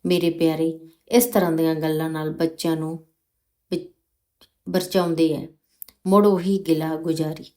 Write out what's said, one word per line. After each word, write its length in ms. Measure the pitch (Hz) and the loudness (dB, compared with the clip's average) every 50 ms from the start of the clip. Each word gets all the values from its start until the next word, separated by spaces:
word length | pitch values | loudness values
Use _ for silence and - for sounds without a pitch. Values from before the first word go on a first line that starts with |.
| - | 0
ਮੇਰੇ 240 | 180 180 170 170 170 | 0 0 2 2 0
ਪਿਆਰੇ, 500 | 160 165 165 160 160 156 160 160 160 - - - _ _ _ | 0 2 0 0 2 0 -2 -2 -2 -6 -16 -20 _ _ _
ਇਸ 180 | _ - 247 240 | _ 2 4 4
ਤਰ੍ਹਾਂ 260 | 240 - 208 180 170 | 4 2 2 2 2
ਦੀਆਂ 240 | 165 160 165 160 160 | 2 0 0 0 0
ਗੱਲਾਂ 340 | 156 151 160 156 156 160 160 | 0 -2 -2 -2 -2 -4 -4
ਨਾਲ 200 | 160 156 156 156 | -6 -6 -6 -6
ਬੱਚਿਆਂ 480 | 160 - 165 165 165 - - 170 160 | -2 -2 -2 -4 -2 -4 -4 -2 -2
ਨੂੰ 280 | 156 160 160 160 160 - _ _ _ _ _ _ _ _ _ _ _ _ _ | -2 -4 -6 -8 -10 -14 _ _ _ _ _ _ _ _ _ _ _ _ _
ਵਿ-, 180 | 185 - - - _ _ _ _ _ _ _ _ _ _ _ _ _ _ _ 180 | -6 -6 -6 -12 _ _ _ _ _ _ _ _ _ _ _ _ _ _ _ -4
ਵਰਚਾਉਂਦੇ 680 | 180 180 - - - 190 175 170 165 156 165 160 151 | -2 -2 -2 0 0 0 0 0 0 2 2 0 0
ਹੈ। 100 | 135 - - _ _ _ _ _ _ - - _ _ _ | -4 -8 -12 _ _ _ _ _ _ -20 -20 _ _ _
ਮੁੜ 200 | 185 196 208 202 | 4 4 6 6
ਉਹੀ 360 | 208 196 175 170 190 196 190 170 | 6 4 2 0 0 -2 -2 0
ਗਿਲਾ 280 | 165 160 156 160 160 160 | 0 0 0 0 -4 -6
ਗੁਜ਼ਾਰੀ। 500 | 156 160 170 160 156 156 151 156 156 160 - _ | -4 -4 -4 -2 -2 -2 -4 -4 -10 -14 -20 _